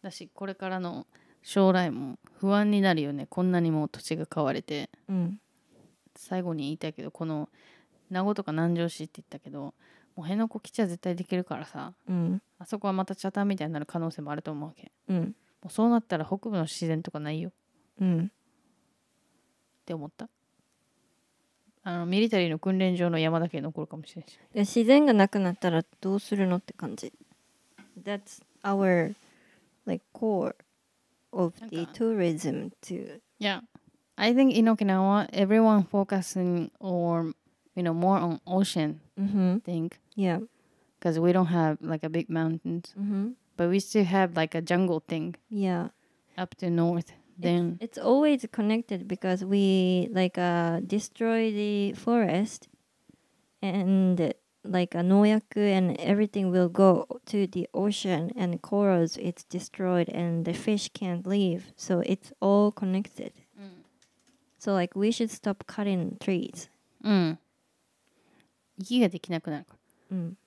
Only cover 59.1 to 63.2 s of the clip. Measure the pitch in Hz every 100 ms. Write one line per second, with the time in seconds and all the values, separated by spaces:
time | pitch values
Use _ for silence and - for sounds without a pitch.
59.1 | - - 175 - 180 - - 185 180 170
60.1 | - 170 165 165 175 - 208 - - 190
61.1 | 175 185 202 190 170 185 - - 180 -
62.1 | 190 - - 196 202 208 - 190 185 208
63.1 | -